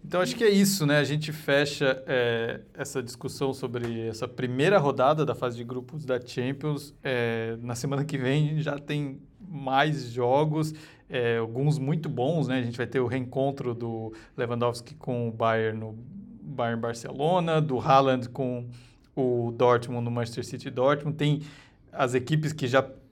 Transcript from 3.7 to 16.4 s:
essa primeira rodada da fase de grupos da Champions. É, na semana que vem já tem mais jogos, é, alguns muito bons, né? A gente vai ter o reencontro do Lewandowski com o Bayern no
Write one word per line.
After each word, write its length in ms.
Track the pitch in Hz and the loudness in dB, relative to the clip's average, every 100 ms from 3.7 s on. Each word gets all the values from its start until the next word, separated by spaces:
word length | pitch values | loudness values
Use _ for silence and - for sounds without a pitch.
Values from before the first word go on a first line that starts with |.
| 120 120 113 113 | -4 -4 -4 -6
essa 200 | 107 123 | -6 -8
primeira 520 | 123 127 127 160 202 | -4 -4 2 4 6
rodada 440 | 143 123 131 156 135 | 4 4 4 4 0
da 100 | 117 | -2
fase 200 | 127 120 | -4 -6
de 80 | |
grupos 400 | 120 127 123 151 | -8 -10 -10 -12
da 160 | 127 123 | -4 -4
Champions. 760 | - - 123 143 151 143 - - | -4 -4 -4 -4 -4 -4 -8 -10
É, 540 | 143 123 117 117 113 113 | -2 0 0 -2 -4 -6
na 140 | 120 120 | -8 -6
semana 280 | 151 139 | -4 -4
que 140 | 147 135 | -4 -2
vem 420 | 127 143 147 156 | 0 2 2 0
já 200 | 151 143 | -2 -6
tem 400 | - 147 143 135 - _ - | -6 -4 -4 -8 -18 _ -14
mais 640 | 147 135 135 156 139 120 | -8 0 4 4 2 -4
jogos, 600 | 120 120 135 156 156 156 156 - - _ | 0 2 4 4 0 -2 -6 -16 -20 _
é, 300 | 127 117 117 | -2 0 0
alguns 400 | 113 120 147 127 | -2 0 0 2
muito 320 | 131 160 151 | 0 -2 -2
bons, 380 | 120 127 170 123 | 0 0 2 0
né? 100 | 131 | 0
A 60 | |
gente 140 | 117 117 | -2 -2
vai 100 | 117 | -2
ter 120 | 135 | 0
o 60 | 120 | 0
reencontro 680 | 131 123 131 135 135 123 117 | -2 -4 -2 -2 -2 -4 -4
do 360 | 117 113 110 110 - - | -6 -6 -8 -12 -18 -6
Lewandowski 600 | 120 120 120 120 - - | -4 0 0 -2 -12 -12
com 320 | - 123 117 | -4 -2 -2
o 20 | |
Bayern 480 | 113 113 113 110 110 | 0 2 4 2 -2
no 160 | 110 110 123 - - - | -8 -12 -14 -16 -16 -16